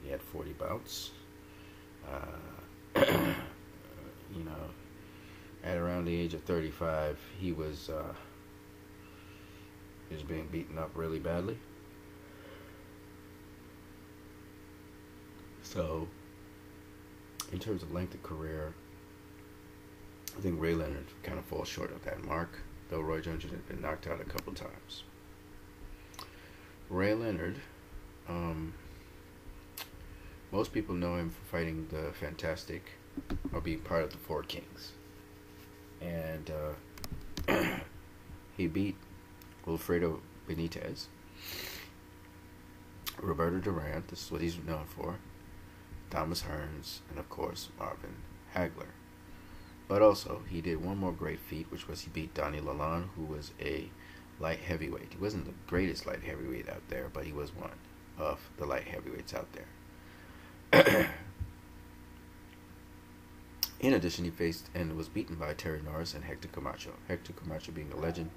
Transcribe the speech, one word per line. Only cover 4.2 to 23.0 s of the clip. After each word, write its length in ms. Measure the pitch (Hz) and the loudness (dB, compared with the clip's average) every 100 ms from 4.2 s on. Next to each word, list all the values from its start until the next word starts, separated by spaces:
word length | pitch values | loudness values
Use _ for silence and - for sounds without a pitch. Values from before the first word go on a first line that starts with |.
| - 165 | -8 -6
you 80 | |
know, 260 | 160 156 151 - - - - - - - - - | -4 -4 -6 -8 -12 -14 -14 -14 -14 -14 -14 -6
at 140 | - 90 | 0 2
around 280 | 87 87 85 | 4 4 4
the 100 | 85 | 4
age 180 | 85 | 4
of 100 | 80 | 2
thirty-five, 760 | - 85 78 73 82 78 76 76 - 95 | 4 4 4 2 4 4 4 2 -4 -2
he 120 | 92 | 0
was, 380 | 78 78 76 - | 2 0 -2 -2
uh, 240 | 78 73 87 - - - - - - - - - - - - - - - - - - - | -2 -2 -4 -10 -14 -16 -16 -16 -16 -16 -16 -16 -16 -14 -14 -14 -14 -14 -14 -14 -14 -10
he 60 | 78 | -6
was 80 | |
being 240 | 73 80 78 | -2 -2 0
beaten 300 | 80 - 76 | -2 -2 -2
up 140 | 78 - | -2 0
really 240 | 80 80 | 0 2
badly. 380 | 73 85 95 117 - - - - - - - - - - - - - - - - - - - - - - - - - - - - - - - - - - - - - - - - | 4 4 2 -2 -6 -16 -14 -14 -14 -14 -14 -14 -12 -12 -12 -14 -14 -14 -14 -14 -14 -14 -14 -14 -14 -14 -14 -14 -14 -14 -14 -14 -14 -14 -14 -14 -14 -14 -14 -16 -14 -14 -14 -12
So, 440 | - 110 80 80 82 - - - - - - - - - - - - - - | -6 0 2 2 0 -6 -14 -14 -14 -16 -16 -16 -14 -16 -14 -14 -14 -8 -4
in 80 | 90 | -2
terms 240 | 104 98 | 0 0
of 80 | 85 | 0
length 220 | 85 92 | 0 0
of 100 | - | -2
career, 500 | - 78 78 78 76 82 - - - - - - - - - - - - - - - - | -6 -4 -2 0 -2 -4 -14 -16 -16 -16 -16 -16 -14 -14 -14 -14 -14 -14 -14 -10 -10 0
I 40 | |
think 200 | 98 82 | 2 4
Ray 140 | 80 82 | 6 6
Leonard 320 | 76 71 73 - | 4 0 -4 -8
kind 140 | - 73 | -4 -4
of 80 | - | -2
falls 220 | 76 - | -2 -2
short 240 | - - | -2 -2
of 120 | 80 - | -2 -4
that 180 | - | -2
mark, 360 | - 80 85 - - - - | 0 2 2 -2 -8 -10 -4
though 120 | 80 | 0